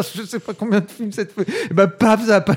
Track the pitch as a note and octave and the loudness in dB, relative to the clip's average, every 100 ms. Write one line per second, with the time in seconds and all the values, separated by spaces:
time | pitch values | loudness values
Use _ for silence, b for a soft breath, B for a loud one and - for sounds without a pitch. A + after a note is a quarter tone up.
0 | G#3 F#3 G#3+ A#3 - G#3 A3 G#3 G3 - | -2 -6 -10 -8 -8 -8 0 0 0 -6
1 | A3+ G3 G#3 - F#3+ F4+ D4 E3+ G3 - | -8 -6 -6 -6 -4 -4 -2 2 2 4
2 | A3+ G#3+ A3+ G3+ F#3+ | 2 4 4 2 2